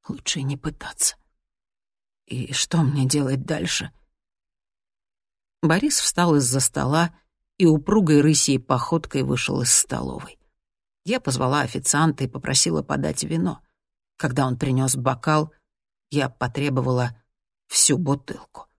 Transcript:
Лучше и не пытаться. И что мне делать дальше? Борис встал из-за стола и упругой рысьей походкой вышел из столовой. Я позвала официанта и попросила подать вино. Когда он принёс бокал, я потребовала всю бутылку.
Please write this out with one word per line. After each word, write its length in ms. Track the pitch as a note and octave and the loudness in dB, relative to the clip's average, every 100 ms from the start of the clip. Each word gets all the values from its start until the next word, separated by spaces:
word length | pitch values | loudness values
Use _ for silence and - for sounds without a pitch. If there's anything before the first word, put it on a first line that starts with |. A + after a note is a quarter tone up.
| - | -12
Лучше 320 | D#3+ - E3 | -10 -6 -6
и 40 | |
не 140 | C3+ C#3+ | -6 -6
пытаться. 580 | D#3 - - - - - _ _ _ _ _ _ _ _ _ _ _ | -8 -10 -16 -4 -4 -4 _ _ _ _ _ _ _ _ _ _ _
И 260 | B2 - | -8 -6
что 300 | C3+ - E3 | -6 0 2
мне 240 | C#3 C#3+ C3 | 2 2 0
делать 380 | D3 C3+ C3+ | 0 0 -2
дальше? 480 | - D#3+ - - - _ _ _ _ _ _ _ _ _ _ _ _ _ _ _ _ _ | -4 -4 -4 -4 -8 _ _ _ _ _ _ _ _ _ _ _ _ _ _ _ _ _
Борис 380 | D#3+ E3+ C#4+ - | 0 2 0 0
встал 360 | - - F3 D3 | -2 0 2 2
из-за 240 | B2 C3 | 2 0
стола 560 | C3 C#3+ C3+ D#3 E3+ _ _ _ _ _ | -2 -2 0 2 0 _ _ _ _ _
и 80 | F3 | 4
упругой 560 | D#3 D3+ G#3+ F3 C#3+ | 4 4 2 6 6
рысьей 380 | D3+ D3+ - C3+ | 6 4 2 0
походкой 640 | - C3 - E3 - C#3 | 0 -2 0 -2 -2 -4
вышел 380 | C3+ C3+ - - | -2 -2 -2 -2
из 120 | B2 | 2
столовой. 680 | - - A#1+ C2 B1+ - - _ _ _ _ _ _ - | 2 2 -4 -8 -10 -14 -20 _ _ _ _ _ _ -4
Я 140 | B3+ | -2
позвала 420 | D3 B2+ B2+ D3 | -2 -2 0 0
официанта 600 | C3+ C#3+ C3+ D3 D#3+ C#3 C3 | -2 -4 0 4 4 2 -6
и 20 | |
попросила 560 | C3+ - C3 F3 D#3 | -6 -2 0 2 -2
подать 400 | C#3+ D3 D3+ - | -2 -2 -2 -4
вино. 380 | D#3 E3 F3 - _ _ _ _ _ _ | -4 -2 -2 -6 _ _ _ _ _ _
Когда 280 | - B2+ C3 | -4 0 -2
он 120 | B2 | -2
принёс 380 | C#3 C3 C3 C3 | -2 0 0 0
бокал, 580 | B2 B2+ - D3+ D#3+ _ _ _ _ _ _ | -2 -2 2 2 0 _ _ _ _ _ _
я 180 | C#3+ C3 | -2 -2
потребовала 880 | _ B2 C#3 C#3+ C3 B2+ B2 B2+ A#2+ _ _ _ _ _ | _ -6 -2 -2 -2 0 0 -2 -6 _ _ _ _ _
всю 300 | - - D3+ | 2 2 2
бутылку. 680 | D#3+ C#3+ - - - - - | 0 -2 -4 -14 -14 -20 -20